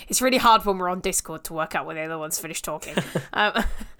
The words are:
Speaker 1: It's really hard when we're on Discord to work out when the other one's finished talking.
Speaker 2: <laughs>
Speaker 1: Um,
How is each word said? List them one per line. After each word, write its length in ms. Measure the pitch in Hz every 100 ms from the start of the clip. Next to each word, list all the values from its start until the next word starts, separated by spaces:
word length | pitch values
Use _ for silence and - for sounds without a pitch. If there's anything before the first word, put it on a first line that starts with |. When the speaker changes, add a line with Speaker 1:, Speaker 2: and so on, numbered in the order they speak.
| -
Speaker 1:
It's 140 | -
really 160 | 254 254
hard 260 | 240 220
when 140 | 208 190
we're 100 | 180
on 120 | 185
Discord 420 | 185 175 - 160
to 80 | -
work 220 | 165 156
out 100 | 170 147
when 100 | 160
the 60 |
other 160 | 160 160
one's 200 | 156 160
finished 260 | 160 165
talking. 300 | - 156 - 151 147
Speaker 2:
<laughs> 180 | 156 -
Speaker 1:
Um, 320 | - 208 220 - - -